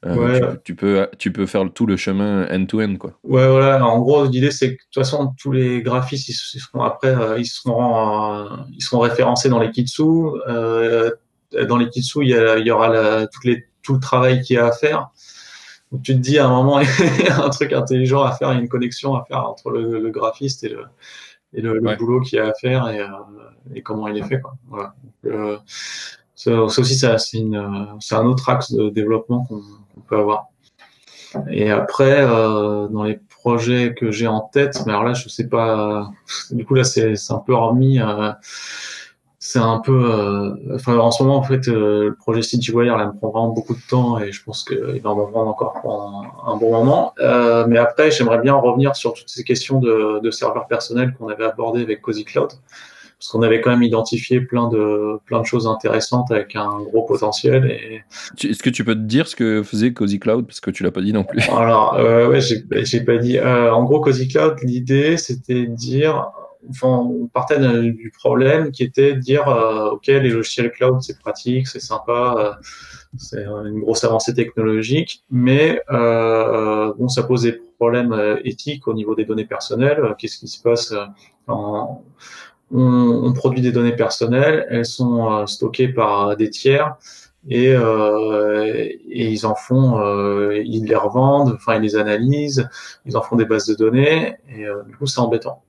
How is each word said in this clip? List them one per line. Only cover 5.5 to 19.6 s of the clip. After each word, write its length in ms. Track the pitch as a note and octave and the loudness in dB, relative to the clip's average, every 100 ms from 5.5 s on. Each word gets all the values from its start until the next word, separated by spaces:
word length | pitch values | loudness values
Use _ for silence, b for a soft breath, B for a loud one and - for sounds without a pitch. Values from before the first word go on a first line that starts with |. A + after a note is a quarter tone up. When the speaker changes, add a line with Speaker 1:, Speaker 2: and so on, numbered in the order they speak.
Speaker 2:
les 300 | C3 B2+ B2 | 0 0 0
graphistes, 460 | A#2+ B2 C3 C#3 C3+ | -2 -2 -2 -6 -8
ils, 60 | A#2+ - | -10 -10
ils 60 | C3 | -14
seront 220 | - B2+ | -12 -4
après, 320 | A#2+ - C3+ | -4 0 0
euh, 240 | B2+ A2+ A2 | 2 0 -2
ils 60 | |
seront, 880 | A#2+ - C3 A#2 A#2+ A2+ A2 G#2+ G#2+ | -4 -6 -2 0 2 2 0 0 -2
euh, 120 | G#2 G#2 - - | -6 -10 -14 -16
ils 100 | - | -10
seront 180 | - B2 | -2 2
référencés 500 | A#2 A#2 B2+ A#2+ C3+ | 2 2 2 2 2
dans 80 | A#2+ | 2
les 120 | A2+ | 0
Kitsu. 320 | A2+ B2 - D#3 E3 D#3+ C#3+ B2+ | -2 -4 0 2 2 0 -4 -6
Euh, 600 | A#2 A2+ A2+ A2+ A#2 A2+ A#2 _ _ _ - B2 | -4 -2 0 2 2 0 -2 _ _ _ -4 0
dans 80 | A#2+ | 2
les 140 | A#2+ | 0
Kitsu, 300 | B2 B2+ D3 | -2 -4 0
il 80 | C3+ | 2
y 40 | |
a, 220 | A#2+ A2+ A2 | 4 4 2
il 80 | A2 | 2
y 40 | |
aura 180 | A2 A2+ | 2 4
la, 380 | A2+ G#2+ A2 A2 | 4 2 0 -2
toutes 180 | - | -4
les, 220 | B2 A#2+ - _ | -2 -2 -4 _
tout 100 | - | -4
le 80 | C3+ | -2
travail 400 | C3 B2+ C3 B2+ | 0 2 4 2
qu'il 160 | B2+ B2 | 2 2
y 20 | |
a 80 | A#2 | 2
à 60 | |
faire. 380 | A#2 D3+ D#3 - _ B B B B B B _ | 2 0 -2 -6 _ B B B B B B _
Donc, 80 | C3 | -12
tu 120 | C3 | 0
te 40 | C3 | 0
dis, 200 | B2 D3 | 4 4
à 80 | C3 | 4
un 40 | |
moment, 300 | B2+ C3+ C#3 | 4 4 4
<laughs> 400 | C#3 - F3 C3+ | 2 4 2 4
il 40 | F3+ | 2
y 20 | |
a 140 | C#3+ | 2
un 60 | C#3+ | 0
truc 240 | C3 C3+ | 0 -2
intelligent 480 | C#3 B2 B2+ B2+ C#3 | -2 0 0 2 2
à 100 | C3 | 2
faire, 200 | B2+ C#3 | 0 -2
il 20 | |
y 40 | B2+ | 0
a 20 | |
une 60 | A#2+ | -2
connexion 440 | B2 B2 B2 C#3 B2+ | -4 -4 -4 -4 -4
à 80 | B2 | -4
faire 200 | C3 A#2+ | -6 -6
entre 240 | A#2 | -8